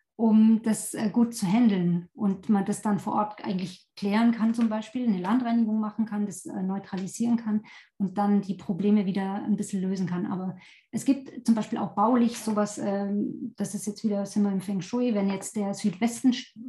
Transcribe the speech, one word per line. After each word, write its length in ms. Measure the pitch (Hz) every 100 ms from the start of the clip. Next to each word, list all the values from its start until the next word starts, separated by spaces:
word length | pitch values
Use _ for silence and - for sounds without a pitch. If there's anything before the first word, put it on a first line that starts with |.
| _ -
um 460 | 226 214 220 220
das, 320 | 220 214 -
äh, 160 | - 220
gut 240 | 240 233
zu 100 | -
handeln 640 | 190 214 240 196 175 175 -
und 340 | - 202 190 -
man 160 | 202
das 180 | 196 208
dann 180 | 220 202
vor 140 | -
Ort 300 | 226 214 -
eigentlich 440 | - 185 185 - _ -
klären 340 | 202 208 233
kann, 240 | 226 226
zum 140 | 226 226
Beispiel 400 | 214 214 254 240
eine 100 | 190
Landreinigung 640 | 175 247 240 233 226 214
machen 260 | 214 - 214
kann, 180 | 208
das, 220 | 208 175 -
äh, 160 | 202
neutralisieren 760 | 185 196 196 185 190 - 233 233
kann 260 | 226 214 - - - -
und 200 | 190 190
dann 240 | 202 202
die 140 | 196
Probleme 520 | 185 - 175 202 208 190
wieder 360 | 196 190 202
ein 140 | 214 202
bisschen 260 | 208 196
lösen 240 | 185 190 175
kann. 200 | 175 -
Aber 300 | 180 185 185 - - _
es 120 | 220
gibt 400 | - 277 - -
zum 120 | - 226
Beispiel 220 | 208 233
auch 180 | 208 -
baulich 420 | 214 247 233 -
sowas, 400 | - 214 208 -
ähm, 760 | 208 196 202 202 - - - -
das 180 | 202
ist 120 | 208 -
jetzt 180 | 202
wieder, 200 | 220 202
sind 200 | 196 208
wir 80 | 202
im 80 | 196
Feng 220 | 185 196
Shui, 320 | 165 247 247
wenn 160 | 208 196
jetzt 260 | 190 - 220
der 180 | 202
Südwesten 560 | 202 208 175 233 233 262
sch-, 220 | 240 - -